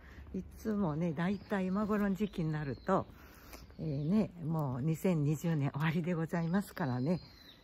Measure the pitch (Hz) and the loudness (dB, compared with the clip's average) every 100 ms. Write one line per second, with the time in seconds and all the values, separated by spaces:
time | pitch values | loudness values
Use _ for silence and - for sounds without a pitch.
0 | - - - 190 - - 220 208 180 147 | -18 -18 -10 -8 -8 -8 -4 0 0 0
1 | 175 151 175 196 - 202 185 190 208 214 | -2 0 0 -2 -2 -2 0 0 2 2
2 | 202 190 208 - 156 151 147 123 - 185 | 2 2 -2 -2 -2 -2 -4 -4 2 2
3 | - - - - - - - - 160 139 | 2 -8 -20 -20 -18 -18 -18 -8 -4 -2
4 | 151 214 180 175 156 160 143 135 151 160 | 2 4 2 -2 -2 0 0 0 0 2
5 | 190 165 143 156 170 160 139 143 160 165 | 2 4 4 2 2 2 2 2 0 2
6 | 165 165 160 175 165 190 196 - 143 123 | 0 0 0 0 2 2 0 -2 -2 0
7 | 135 170 - - - - | 2 0 -2 -18 -20 -20